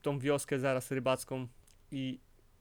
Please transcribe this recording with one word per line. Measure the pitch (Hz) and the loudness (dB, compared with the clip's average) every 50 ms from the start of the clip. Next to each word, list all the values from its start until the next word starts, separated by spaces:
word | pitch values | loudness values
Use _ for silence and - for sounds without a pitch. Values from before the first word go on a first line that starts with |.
| - | -2
tą | 147 143 139 | -2 0 0
wioskę | 127 143 143 139 - - 147 131 | 2 2 2 2 2 0 0 2
zaraz | 127 139 131 127 127 - | 2 2 2 0 0 -2
rybacką | 139 131 120 131 131 127 - - 135 131 127 120 - - - - - - - - | -2 0 2 2 2 2 0 -4 -6 -6 -6 -8 -10 -16 -20 -20 -20 -20 -16 -10
i | 147 135 131 131 127 - _ _ - - - - _ - | -6 -4 -4 -4 -6 -8 _ _ -20 -20 -20 -20 _ -8